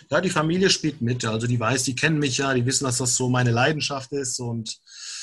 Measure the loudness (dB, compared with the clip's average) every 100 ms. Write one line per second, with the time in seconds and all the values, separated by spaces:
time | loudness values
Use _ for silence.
0 | -2 0 0 0 0 2 2 2 -2 -2
1 | -2 -2 -2 -2 0 0 2 0 0 0
2 | 2 2 0 0 2 2 2 0 0 0
3 | 0 0 2 4 4 4 2 2 -2 -6
4 | -6 -6 -4 -6 -6 -6 -8 -12 _ -18
5 | -16 -14